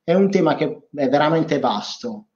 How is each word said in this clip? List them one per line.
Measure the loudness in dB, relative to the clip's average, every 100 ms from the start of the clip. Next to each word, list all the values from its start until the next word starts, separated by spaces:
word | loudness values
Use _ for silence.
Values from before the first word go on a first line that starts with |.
è | 0
un | 2 2
tema | 2 2
che | 0 -2 -6 -12
è | -4 0
veramente | 2 2 2 0 0
vasto, | 0 -2 -6 -10 -12 -12 -16